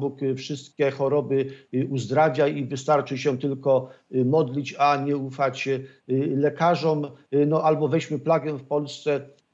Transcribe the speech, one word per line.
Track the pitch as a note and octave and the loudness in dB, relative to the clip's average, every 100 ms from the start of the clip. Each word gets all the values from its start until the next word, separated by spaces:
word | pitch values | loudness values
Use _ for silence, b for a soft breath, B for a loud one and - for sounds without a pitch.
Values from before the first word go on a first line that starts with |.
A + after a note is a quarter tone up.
Bóg, | C#3 - | -4 -4
y, | C3+ | -4
wszystkie | C3 - C#3+ - - C#3+ | -4 -6 -10 -12 -2 0
choroby, | C3 C#3 D3 B2+ C3+ C3+ C3+ B | 2 0 0 2 0 0 -6 B
y, | B2+ B2+ | -2 -2
uzdrawia | C3+ G#2 C3 D#3 C3+ D3 | -2 0 2 2 4 0
i | D3 | 0
wystarczy | A#2+ C3 - D3 C#3 C3 | -6 -6 0 0 0 -2
się | D3 B2+ | -2 0
tylko, | C#3+ C3+ C#3 C3 C3 B _ | -2 -2 2 2 0 B _
y, | C3 | 0
modlić, | B2+ D#3 C#3+ C3+ C3 - | 2 2 2 -2 -6 0
a | C#3+ C#3+ | 2 2
nie | C#3 C#3+ | 0 -2
ufać, | C3+ C3 C3+ C3 C3+ | -4 -2 -2 -2 -2
y, | C3 C3+ B - C3 D3+ C#3 | -4 -4 B -2 0 0 0
lekarzom. | D3 C#3+ E3 E3 D#3+ D3+ C#3+ B B | 0 2 2 2 2 0 -4 B B
Y, | C#3+ D3 | 2 4
no, | D#3 | 4
albo | D#3 D#3 D3 | 2 2 2
weźmy | D#3 - D3+ | 0 -2 -4
plagę | D3 D#3+ D#3 | 0 0 0
w | C#3+ | -8
Polsce, | C3 D3 C#3+ - D3+ C#3+ C3+ - _ | -4 -4 -4 -6 -2 -2 -4 -18 _